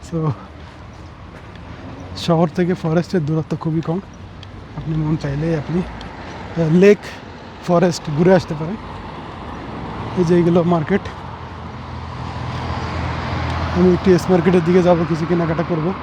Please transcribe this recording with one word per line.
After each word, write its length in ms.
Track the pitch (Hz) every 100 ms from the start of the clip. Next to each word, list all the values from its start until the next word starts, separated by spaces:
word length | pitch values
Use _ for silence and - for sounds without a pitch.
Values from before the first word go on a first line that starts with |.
| -
So 80 | 165 156 117 - - - - - - - - - - - - - - - - - - -
শহর 220 | 165 170 -
থেকে 160 | 175 180
ফরেস্টের 400 | 170 160 165 190 147
দূরত্ব 240 | 156 147 160
খুবই 200 | 165 160 156
কম, 100 | 170 - - - - - - - -
আপনি 140 | 143 156
মন 120 | 151 160
চাইলেই 320 | 147 139 160 160
আপনি, 160 | 127 165
আহ, 60 | 175 - - - - - - - 160 170
লেক, 180 | 196 208 - - - - - - -
ফরেস্ট 380 | 175 165 - - 147
ঘুরে 160 | 175 185
আসতে 160 | - 156
পারেন। 180 | 160 214 - - - - - - - - - - - - - 208
এই 60 | 170
যে 40 | 175
এইগুলো 220 | 170 175 165
মার্কেট, 320 | 175 151 196 - - - - - - - - - - - - - - - - - - - - - - - - - - - 175
আমি 120 | 180 175
একটু 120 | 190 180
এস 80 | -
মার্কেটের 320 | 185 160 180 165
দিকে 120 | 180 175
যাবো, 140 | 175 160
কিছু 140 | 160 156
কেনাকাটা 360 | 170 165 160 170
করবো। 200 | 170 156 196